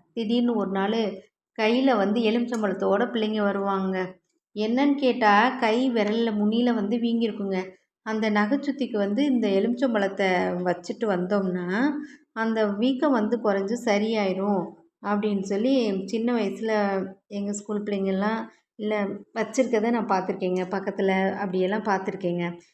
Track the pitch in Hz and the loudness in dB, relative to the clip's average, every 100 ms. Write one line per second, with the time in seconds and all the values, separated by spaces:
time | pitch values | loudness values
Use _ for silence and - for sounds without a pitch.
0 | _ - 220 240 240 220 185 196 202 226 | _ -6 -2 0 2 0 -2 0 0 0
1 | 214 208 - _ _ - 220 247 269 311 | -2 -4 -14 _ _ -2 2 4 4 4
2 | 202 220 220 233 233 240 208 185 190 202 | 2 2 2 2 0 -2 -2 0 0 2
3 | 240 240 214 220 202 196 196 196 190 185 | 0 -2 -2 0 0 0 -2 -2 -2 -2
4 | 180 - _ _ _ 208 214 247 285 277 | -4 -8 _ _ _ -6 -2 2 2 2
5 | 262 240 220 202 247 254 226 226 262 233 | 2 4 6 6 4 2 2 2 2 2
6 | 208 226 233 208 208 233 247 226 202 233 | 2 2 0 2 2 2 2 2 0 0
7 | 233 233 226 - 196 185 185 - _ _ | 0 0 0 -2 -4 -2 -4 -10 _ _
8 | 220 220 220 208 208 277 285 - 247 214 | -6 -2 0 2 2 0 -2 -4 -2 -2
9 | 196 208 294 247 214 190 233 240 269 220 | 0 0 2 2 2 2 2 0 0 2
10 | 196 196 190 180 185 180 180 175 - 214 | 0 0 0 2 0 -2 -2 -2 -4 -4
11 | 226 180 180 202 190 180 175 202 285 302 | -2 0 0 0 0 -2 -2 0 0 -2
12 | - - _ 226 226 220 208 202 247 254 | -8 -16 _ -4 -2 0 0 2 0 2
13 | 311 247 208 226 214 196 196 240 233 202 | 2 2 2 0 0 0 0 -2 0 2
14 | 220 226 196 185 202 196 165 - _ _ | 2 0 0 0 0 0 -2 -8 _ _
15 | 202 208 214 202 190 202 247 269 220 190 | -4 -2 0 -2 -2 0 2 2 2 -2
16 | 190 226 233 240 202 - 220 214 202 196 | -4 -2 0 0 -2 -2 -2 0 0 -2
17 | 190 - - 202 202 202 - 208 208 202 | -4 -10 -12 -8 -6 -6 -6 -6 -2 -2
18 | 190 190 208 226 226 - _ - 214 214 | 0 0 0 -2 -6 -16 _ -8 -4 -2
19 | 196 196 - 226 220 - 240 220 226 240 | -2 -6 -10 -6 -4 0 0 2 2 0
20 | 196 190 180 190 185 185 180 196 196 196 | 0 0 0 -2 -2 -2 -2 -4 -4 -2
21 | 190 190 190 190 202 185 185 214 214 196 | 2 2 2 0 -4 0 0 0 0 -2
22 | - 190 180 175 175 175 - | -2 -6 -4 -2 -4 -8 -16